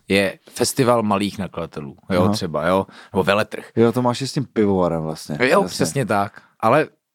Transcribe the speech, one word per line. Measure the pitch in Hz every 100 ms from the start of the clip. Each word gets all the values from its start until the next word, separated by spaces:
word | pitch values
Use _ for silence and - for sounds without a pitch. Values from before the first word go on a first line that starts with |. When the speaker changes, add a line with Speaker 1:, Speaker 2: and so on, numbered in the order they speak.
| -
Speaker 1:
je | 98 98 82 -
festival | - 123 - 120 120
malých | 107 98 101 -
nakladatelů, | 90 - 82 - 71 - -
jo, | 92
Speaker 2:
Aha. | 95
Speaker 1:
třeba, | 107 92 76 80
jo, | 95 95 - -
nebo | 98
veletrh. | 87 101 104 - - -
Speaker 2:
Jo, | 117
to | 117
máš | 123 120
i | 131
s |
tím | - 120
pivovarem | - 104 95 87 82
vlastně. | 78 78 - 76
Speaker 1:
Jo, | 127 170
Speaker 2:
Jasně. | 92
Speaker 1:
přesně | - 85 139 113
tak. | 104 101 - - _
Ale | 113 139 131 _ _